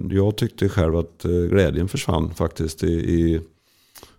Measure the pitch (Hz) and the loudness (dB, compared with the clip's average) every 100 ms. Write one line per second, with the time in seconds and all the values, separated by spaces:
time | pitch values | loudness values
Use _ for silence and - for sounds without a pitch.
0 | - 95 101 101 117 - 98 92 80 82 | 0 0 0 0 -4 -2 -2 2 2 0
1 | 82 - 87 87 87 98 82 73 90 143 | -2 -6 -2 0 2 2 2 2 -2 -2
2 | - 82 82 87 82 - 80 - 85 85 | -2 -2 -2 -2 -4 -2 -6 -2 -2 0
3 | - 85 82 82 - _ _ _ _ - | 0 2 2 0 -4 _ _ _ _ -20
4 | - | -20